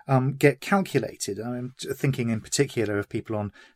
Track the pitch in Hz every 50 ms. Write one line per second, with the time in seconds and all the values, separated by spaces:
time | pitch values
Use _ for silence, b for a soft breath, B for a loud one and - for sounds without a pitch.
0 | B - 135 131 127 135 139 139 - 147 - - - - 202 196 190 - - 135
1 | 110 - - - - - 101 98 110 120 123 123 123 127 131 - - - 135 -
2 | - 139 131 - 123 117 113 110 - - - - 143 131 - 120 110 101 104 101
3 | 101 - - 113 - - 110 104 104 101 b b b b b